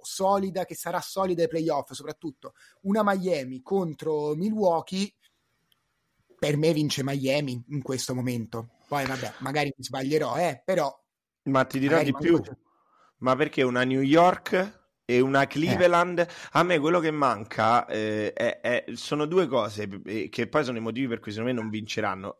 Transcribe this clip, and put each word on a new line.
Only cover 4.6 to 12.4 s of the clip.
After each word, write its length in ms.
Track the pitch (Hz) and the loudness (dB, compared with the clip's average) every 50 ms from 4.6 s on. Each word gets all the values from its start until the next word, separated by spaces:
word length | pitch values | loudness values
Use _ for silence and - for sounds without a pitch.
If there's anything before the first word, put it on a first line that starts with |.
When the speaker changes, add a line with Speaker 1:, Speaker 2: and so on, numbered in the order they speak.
| 196 175 165 160 - - 190 190 202 208 - _ _ _ _ _ _ _ _ _ _ _ _ _ _ _ _ _ _ _ _ _ _ _ _ | 4 4 4 2 0 -2 -4 -4 -4 -4 -6 _ _ _ _ _ _ _ _ _ _ _ _ _ _ _ _ _ _ _ _ _ _ _ _
Speaker 1:
per 180 | _ 160 147 151 | _ -2 0 2
me 160 | 147 156 165 | 2 2 2
vince 300 | 160 151 151 135 - 147 131 | 2 2 0 0 0 -2 -2
Miami 600 | 139 139 139 131 131 139 147 143 131 123 120 120 - | -2 -2 -2 0 0 0 0 0 -2 -6 -8 -8 -8
in 120 | 147 139 | -8 -6
questo 320 | 123 - 131 123 - - 127 | -4 -4 -4 -4 -4 -4 -4
momento. 640 | 127 123 131 123 117 110 - - 113 113 - _ _ _ | -4 -2 -2 -2 -4 -6 -6 -8 -10 -10 -12 _ _ _
Poi, 200 | - 143 143 135 | -6 -4 -4 -2
vabbè, 260 | 131 131 127 123 107 - - | -4 -4 -6 -8 -8 -8 -8
magari 340 | 135 135 143 151 147 139 - | -8 -4 -2 0 -2 -2 -4
mi 80 | - 123 | -8 -10
sbaglierò, 540 | - 135 131 135 139 151 156 147 117 123 | -10 -8 -6 -2 0 0 2 0 0 0
eh, 240 | 156 180 160 131 - _ | 0 -2 -2 -2 -4 _
però 320 | - 190 170 147 139 - - _ _ _ _ _ _ _ _ - | -2 0 0 0 -2 -4 -10 _ _ _ _ _ _ _ _ -2
Speaker 2:
Ma 200 | 139 135 131 127 | 2 2 4 2
ti 140 | - - 135 | 2 0 0
dirò 180 | 135 139 160 | 2 4 4
Speaker 1:
magari 140 | 160 139 143 | 4 4 2
Speaker 2:
di 160 | - - 151 | 0 2 4
Speaker 1:
manco 140 | 165 170 131 | 4 4 4